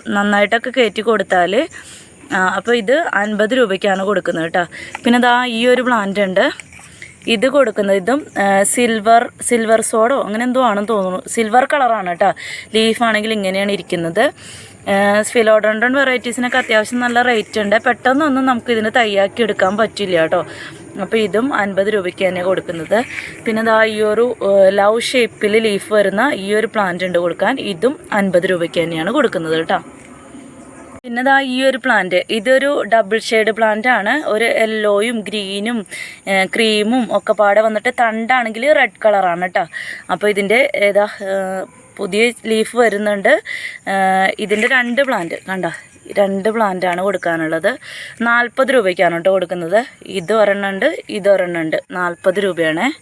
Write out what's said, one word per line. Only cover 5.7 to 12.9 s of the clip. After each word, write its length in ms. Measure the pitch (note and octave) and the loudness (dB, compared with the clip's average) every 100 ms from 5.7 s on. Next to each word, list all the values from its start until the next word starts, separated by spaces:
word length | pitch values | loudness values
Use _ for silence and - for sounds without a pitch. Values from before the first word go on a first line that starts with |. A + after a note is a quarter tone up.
| B3 | 2
പ്ലാന്റ് 400 | B3 A3+ G3 G3 | 2 0 0 -2
ഉണ്ട്. 220 | F#3+ F#3 C#4+ - - - - - - - - | 0 2 0 -2 -14 -20 -20 -20 -20 -10 -4
ഇത് 180 | A3+ B3+ | 0 2
കൊടുക്കുന്നത്, 480 | C#4+ A#3 G#3+ G3 G3 | 2 2 0 0 0
ഇതും, 220 | F3+ C#4+ - - | 0 -2 -4 -2
ഏ, 80 | G3 G3 G3+ | 0 2 2
സിൽവർ, 580 | - A#3+ A3 G#3 A#3 B3 - | 0 0 0 4 4 2 -6
സിൽവർ 380 | - A#3+ A3 A3 | -2 0 2 2
സോഡോ 360 | A3 A3+ A#3 C4+ | 2 0 2 2
അങ്ങനെ 240 | F#3+ G#3+ | -2 -4
എന്തോ 180 | B3+ B3+ | -2 0
ആണെന്ന് 260 | A#3+ G3+ G#3 | 2 0 0
തോന്നുന്നു. 300 | G#3+ F#3 - - | -2 -2 -4 -6
സിൽവർ 360 | A#3 G#3+ B3 C4+ | -4 2 2 2
കളറാണ് 460 | D4+ B3 G#3+ F3+ | 2 0 0 -4
ട്ടോ. 160 | E3+ G3 - - - - | 0 0 0 -8 -16 -4
ലീഫാണെങ്കിൽ 600 | G#3+ A3+ | 0 2